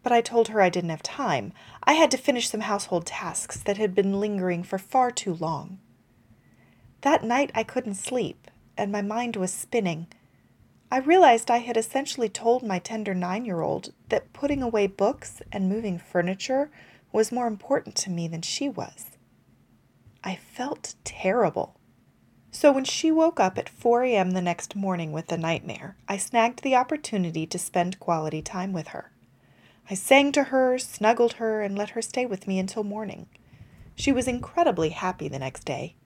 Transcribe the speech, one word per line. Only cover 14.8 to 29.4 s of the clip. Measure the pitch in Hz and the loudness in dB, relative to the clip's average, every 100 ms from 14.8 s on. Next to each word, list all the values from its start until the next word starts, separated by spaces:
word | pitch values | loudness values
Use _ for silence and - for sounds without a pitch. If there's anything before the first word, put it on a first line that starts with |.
| 202 | 0
books | 196 202 294 - - - | 2 0 0 -12 -18 -10
and | 202 185 | -2 -2
moving | 208 220 175 | 0 -4 -6
furniture | - 180 175 190 - 262 294 - - - _ | -2 -2 -2 -4 -2 -2 -2 -8 -20 -20 _
was | 208 220 | 0 0
more | 247 240 | 0 -4
important | 208 - 277 - - | -4 -2 -2 -2 -6
to | 190 | -4
me | 170 170 | -4 -4
than | 165 | -6
she | 165 - 277 | -8 -4 -4
was. | 214 - - - _ _ _ _ _ _ _ _ _ - _ | -6 -10 -12 -20 _ _ _ _ _ _ _ _ _ -20 _
I | 190 180 | -10 -10
felt | - - 262 - - - - | -12 -8 -6 -6 -10 -14 -16
terrible. | - 185 233 190 - - _ _ _ _ _ _ _ _ | -4 0 4 2 0 -6 _ _ _ _ _ _ _ _
So | - 294 | 4 6
when | 269 | 6
she | 269 - 320 | 0 0 2
woke | 311 320 330 | 4 4 4
up | 185 - | 0 0
at | - | -8
four | - 240 240 | -2 2 4
A | 254 220 | 4 4
M | 185 | 2
the | 185 | 2
next | 175 170 - 202 | 0 -4 -6 -6
morning | 196 180 160 | -2 -2 -4
with | 151 170 | -6 -4
a | 165 | -2
nightmare, | 165 165 180 - 185 - - | 0 -2 -4 -12 -14 -16 -8
I | 196 | -6
snagged | - 254 226 247 | 0 2 2 0
the | 269 254 | 2 2
opportunity | 262 302 - 202 175 160 160 | 2 -4 -4 -2 -2 -4 -6
to | 175 | -6
spend | - 185 175 185 | -4 -2 -2 -4
quality | - 165 156 156 | -2 -2 -2 -6
time | 156 190 190 | -8 -8 -4
with | 185 151 | -6 -6
her. | - - _ _ _ | -12 -16 _ _ _